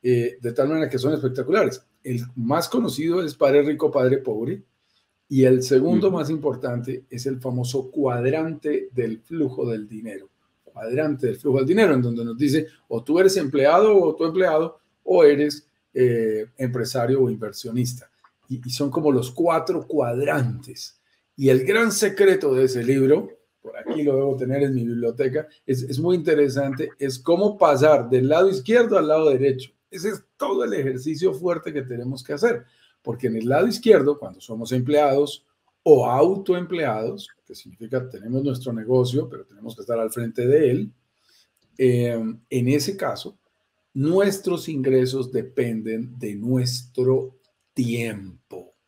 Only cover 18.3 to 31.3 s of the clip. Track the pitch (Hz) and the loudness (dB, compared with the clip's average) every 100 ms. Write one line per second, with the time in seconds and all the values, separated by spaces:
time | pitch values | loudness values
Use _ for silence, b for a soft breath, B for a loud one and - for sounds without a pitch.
18.3 | _ _ 127 123 - 143 165 151 127 127 | _ _ -10 -8 -6 -4 0 2 0 -2
19.3 | - 170 160 160 175 - 151 120 120 143 | -2 0 0 -2 -6 -2 -2 -2 -2 -2
20.3 | 151 120 101 - - - _ _ _ _ | 0 -2 -4 -14 -18 -20 _ _ _ _
21.3 | - 135 127 131 214 226 208 208 196 196 | 0 4 4 4 2 2 2 0 4 4
22.3 | 185 147 131 131 127 117 135 131 160 - | 4 2 2 2 2 0 2 4 4 2
23.3 | - _ _ 110 - - 156 147 135 139 | -16 _ _ -18 -12 -6 -2 0 2 0
24.3 | 131 127 135 143 131 117 117 117 117 131 | -2 -2 0 0 0 -2 -2 -4 -2 -2
25.3 | 147 - b - 123 127 135 170 180 151 | -2 -6 b -4 -4 -4 -2 0 0 2
26.3 | 147 143 135 139 131 - - 139 127 - | 2 2 2 -4 -4 -8 -6 -8 -4 0
27.3 | 175 208 202 165 139 151 143 117 127 131 | 2 2 4 2 4 4 4 4 0 2
28.3 | 160 190 151 131 240 233 196 156 156 156 | 4 2 0 2 2 4 2 2 2 2
29.3 | 135 139 131 - _ _ - 190 220 _ | 2 0 -2 -10 _ _ -8 -6 -6 _
30.3 | _ 285 392 233 196 135 131 143 147 185 | _ -4 -2 -2 -2 -4 -4 -6 -2 -2